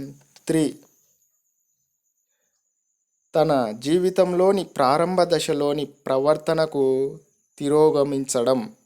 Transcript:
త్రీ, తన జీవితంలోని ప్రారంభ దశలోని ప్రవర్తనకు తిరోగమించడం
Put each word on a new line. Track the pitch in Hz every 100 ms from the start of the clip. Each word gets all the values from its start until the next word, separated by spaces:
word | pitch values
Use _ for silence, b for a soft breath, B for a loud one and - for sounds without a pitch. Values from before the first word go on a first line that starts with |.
| 139 143 _ _ -
త్రీ, | 160 143 - _ _ _ _ _ _ _ _ _ _ _ _ _ _ _ _ _ _ _ _ _ _ _ _ _ 165
తన | 156 139 113 110 135
జీవితంలోని | 180 185 185 180 180 190 196 - -
ప్రారంభ | 131 156 170 180 170
దశలోని | 156 - 147 143 147 143 - -
ప్రవర్తనకు | 135 143 151 165 160 156 143 131 131 139 160 _ _ _ -
తిరోగమించడం | 143 151 156 147 143 139 135 127 120 131 110 -